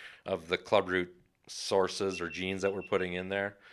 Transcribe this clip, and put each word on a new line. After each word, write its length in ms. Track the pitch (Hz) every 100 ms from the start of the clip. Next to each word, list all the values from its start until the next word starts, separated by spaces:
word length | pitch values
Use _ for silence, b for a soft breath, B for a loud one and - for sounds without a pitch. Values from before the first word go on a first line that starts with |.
| B B -
of 220 | 92 82
the 100 | 90
club 300 | - 104 92
root 260 | 92 90 - _ _ -
sources 720 | - - 98 92 - 98 90
or 80 | 87
genes 320 | 87 92 95
that 120 | 95
we're 80 | 98
putting 300 | - 95 92
in 140 | 90 92
there. 300 | 98 101 - B